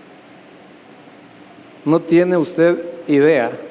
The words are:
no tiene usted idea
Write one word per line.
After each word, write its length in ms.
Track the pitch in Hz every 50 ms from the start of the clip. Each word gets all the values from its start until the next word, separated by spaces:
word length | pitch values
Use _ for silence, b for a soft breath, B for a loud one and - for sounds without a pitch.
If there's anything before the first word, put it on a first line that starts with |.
| - - - - - - - - - - - - - - - - - - - - - - - - - - - - - - - - - - - - -
no 140 | 147 160 165
tiene 340 | 165 - 170 165 180 180 180
usted 420 | 175 147 - - 160 165 170 175 165 170 - - - - -
idea 440 | 147 139 143 156 160 131 117 117 - - - -